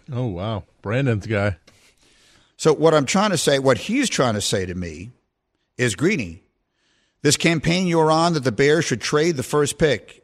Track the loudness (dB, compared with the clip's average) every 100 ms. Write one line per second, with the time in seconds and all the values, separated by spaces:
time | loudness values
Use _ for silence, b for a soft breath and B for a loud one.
0 | -10 -6 -6 -4 -6 -6 -10 _ -4 -2
1 | 0 0 -2 -2 0 -4 _ b b b
2 | b b b b b b 0 4 4 4
3 | 2 0 0 0 2 2 2 0 0 -2
4 | -2 0 0 0 -2 -4 -4 -6 -8 -12
5 | -16 -20 _ _ _ _ _ -4 -4 0
6 | -2 -2 -6 -12 _ _ _ _ _ _
7 | _ _ 0 2 0 0 0 -2 0 2
8 | 4 4 2 0 -2 0 2 2 0 -4
9 | -2 0 0 -2 -2 -2 -2 0 0 0
10 | -6 -20